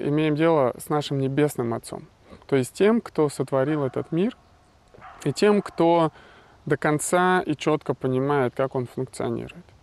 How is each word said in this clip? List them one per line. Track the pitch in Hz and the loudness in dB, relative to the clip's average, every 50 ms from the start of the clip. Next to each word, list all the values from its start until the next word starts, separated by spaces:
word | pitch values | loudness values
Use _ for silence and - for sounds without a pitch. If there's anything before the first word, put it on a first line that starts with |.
| - | 0
имеем | 143 143 151 160 156 151 | -2 0 0 0 0 2
дело | 143 160 165 165 151 135 120 - | 2 2 4 4 4 2 2 0
с | - - - | -4 -6 -4
нашим | 156 147 143 - 143 135 | -2 -2 -2 -2 -4 -2
Небесным | 135 131 135 143 147 147 - - 123 117 113 | -2 -2 0 2 0 0 0 -2 -4 -4 -4
Отцом, | - - - - - - - _ _ _ - - - - | -6 -8 -10 -14 -14 -14 -16 _ _ _ -20 -20 -20 -6
то | - - | 0 0
есть | 135 127 - - | 0 0 -2 0
тем, | - 190 208 226 233 | 2 2 4 4 2
кто | - - - - 156 143 | -2 -4 -2 0 0 0
сотворил | - - 139 - 143 135 131 143 156 151 139 | 0 -4 -6 -2 0 0 0 0 0 -2 -2
этот | 127 - 123 127 - | -2 -4 -6 -6 -4
мир, | 165 160 190 240 - _ _ _ _ _ _ _ _ _ _ _ - - - - - - - | -2 -2 -2 -2 -4 _ _ _ _ _ _ _ _ _ _ _ -20 -20 -20 -20 -20 -6 -4
и | 147 135 | -4 0
тем, | - - 214 208 208 | 2 2 4 4 2
кто | - - - - 165 170 170 170 165 151 - - - - - - - - - _ _ | 0 -4 -2 2 2 4 4 4 2 0 -2 -8 -20 -20 -20 -20 -20 -20 -20 _ _
до | 143 151 | -4 -4
конца | - - 156 151 147 - - - 180 180 180 185 180 | 0 0 0 0 0 -2 0 2 2 4 4 2 2
и | - - 151 | 0 -2 -6
чётко | - - 160 151 151 - - 139 | -2 0 -2 -2 0 -2 -6 -6
понимает, | - - 135 127 127 135 143 147 143 127 120 - | -4 -2 -2 0 0 0 0 2 2 0 0 0
как | - 135 131 - | -2 -4 -2 -2
он | 135 123 | -6 -6
функционирует. | 120 - - 131 127 - - 120 120 117 117 117 123 - 175 - - _ _ | -6 -6 -8 -8 -8 -8 -8 -6 -6 -6 -6 -8 -10 -14 -18 -20 -20 _ _